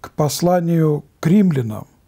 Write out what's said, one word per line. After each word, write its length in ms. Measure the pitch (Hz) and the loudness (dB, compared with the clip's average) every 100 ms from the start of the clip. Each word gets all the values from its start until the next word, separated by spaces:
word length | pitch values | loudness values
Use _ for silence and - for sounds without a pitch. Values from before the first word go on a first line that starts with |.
к 100 | - | -20
посланию 920 | - 151 - 175 180 170 170 156 147 - _ | -4 -4 -2 0 0 0 0 2 0 -6 _
к 60 | 160 | 2
римлянам 580 | 202 190 139 117 104 - _ | 4 4 0 -4 -8 -14 _